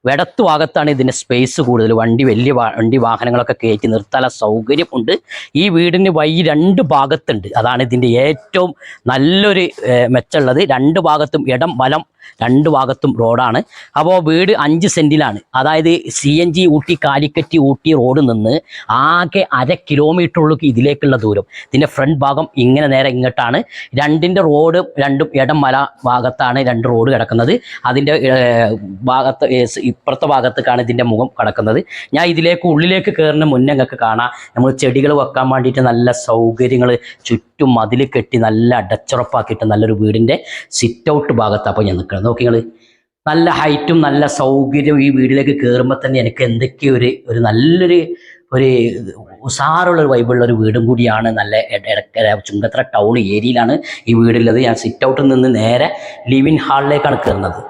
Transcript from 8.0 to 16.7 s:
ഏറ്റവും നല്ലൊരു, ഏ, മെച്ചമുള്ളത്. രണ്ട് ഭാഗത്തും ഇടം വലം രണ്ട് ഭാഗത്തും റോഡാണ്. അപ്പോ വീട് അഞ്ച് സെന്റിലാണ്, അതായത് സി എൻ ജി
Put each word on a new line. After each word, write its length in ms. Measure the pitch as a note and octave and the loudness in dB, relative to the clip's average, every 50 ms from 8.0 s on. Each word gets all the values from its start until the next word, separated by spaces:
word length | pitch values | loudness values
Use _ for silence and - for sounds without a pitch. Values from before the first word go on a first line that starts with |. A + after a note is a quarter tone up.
| C3+ A#2+ A2+ B2 C3+ | 2 2 2 2 2
ഏറ്റവും 480 | D3 D#3 - - _ - F#3 F3+ F3 - _ - - - _ _ B2 B2+ | 0 -2 -4 -8 _ -2 -2 -2 -2 -6 _ -20 -20 -20 _ _ -2 0
നല്ലൊരു, 520 | C3 C#3 D#3 F#3 G3 G#3 G#3 G3 F#3+ F3+ - - - - B2+ | 2 2 2 2 2 2 2 2 0 -2 -2 -6 -6 -2 0
ഏ, 40 | B2 B2 B2 A#2+ B2+ | 2 2 2 2 0
മെച്ചമുള്ളത്. 440 | B2 - _ - D#3 C#3 B2+ B2+ D3+ G3+ E3 C3+ | 0 -2 _ -2 0 0 2 2 0 2 0 0
രണ്ട് 260 | B2+ C3+ D3 D#3+ F#3+ D#3+ D#3+ | 2 2 2 2 2 0 2
ഭാഗത്തും 340 | D3+ D3+ D3+ C#3+ - D3+ - C3 B2+ | 0 0 0 -2 -2 -4 -2 -2 -2
ഇടം 180 | B2 D#3+ E3+ D3 B2 | -2 -2 -2 -2 -2
വലം 220 | B2+ C3 D3+ D#3+ E3+ _ _ _ - - _ _ A2+ | 0 0 0 -2 -4 _ _ _ -20 -20 _ _ -2
രണ്ട് 240 | A#2+ B2+ C#3 D3+ D#3 D3+ | 2 2 2 2 2 2
ഭാഗത്തും 360 | C3 C3 B2+ - _ - C#3+ A#2 A2+ | 0 0 -2 -2 _ -2 -2 0 0
റോഡാണ്. 400 | A#2 A2+ A#2+ A#2 C3 A2+ A2 - - _ - - - _ _ C#3+ | 0 0 2 2 0 0 0 -2 -4 _ -16 -20 -20 _ _ -2
അപ്പോ 140 | D#3 E3+ F#3 F#3 D#3+ D3+ | 2 2 2 2 2 2
വീട് 220 | D#3+ E3+ F#3 F#3+ G#3+ - D3 | 0 2 2 2 0 2 2
അഞ്ച് 240 | D3 D#3 E3 F3+ - - | 0 2 2 0 0 0
സെന്റിലാണ്, 440 | F3 D#3 D3 D3+ D3+ D3 B2 G#2 G2+ _ _ - C3 | 0 0 2 2 2 2 0 -2 -6 _ _ -4 -2
അതായത് 320 | C3 D3+ D#3 D#3 D#3 E3 E3+ - - - - | 0 0 0 2 2 2 0 0 -2 -8 -10
സി 140 | - - C#3+ D3 E3 F3 | -4 -2 0 2 2 0
എൻ 60 | F3 D3+ | 0 0
ജി 80 | F3+ F#3 E3+ | 2 2 2